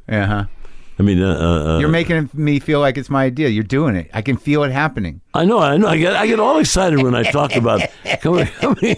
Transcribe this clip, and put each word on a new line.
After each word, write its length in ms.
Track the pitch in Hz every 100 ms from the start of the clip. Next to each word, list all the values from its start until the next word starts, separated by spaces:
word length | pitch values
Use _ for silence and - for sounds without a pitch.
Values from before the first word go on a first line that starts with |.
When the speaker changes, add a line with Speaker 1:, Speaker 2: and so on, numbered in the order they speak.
| -
Speaker 1:
Uh-huh. 380 | 110 98 104 98 - - - - -
Speaker 2:
I 40 |
mean, 200 | 101 90
uh, 120 | 95
uh, 420 | 78 85 85 76 82
uh, 40 |
Speaker 1:
You're 80 | 151
making 420 | 165 170 165 143
me 260 | 143 147 143
feel 220 | - 147
like 160 | 143 135
it's 120 | 127
my 140 | 139
idea. 240 | 131 123 147
You're 160 | 107
doing 320 | 104 131 156 92
it. 140 | 80
I 80 | 113
can 140 | 113 120
feel 280 | 143 147
it 80 | 143
happening. 500 | 135 156 - 87 - -
Speaker 2:
I 120 | - 180
know. 140 | 226
I 180 | 147 147
know. 100 | 208
I 100 | 160
get, 160 | 170 196
I 120 | 220
get 140 | 226
all 180 | 226 311
excited 420 | - 185 185 147
when 140 | 127 120
I 80 |
talk 320 | 117 147 143 131
about 260 | 117 107 - -
Speaker 1:
<laughs> 180 | - -
Speaker 2:
coming, 260 | 156 175 -
coming 500 | - 269 240 233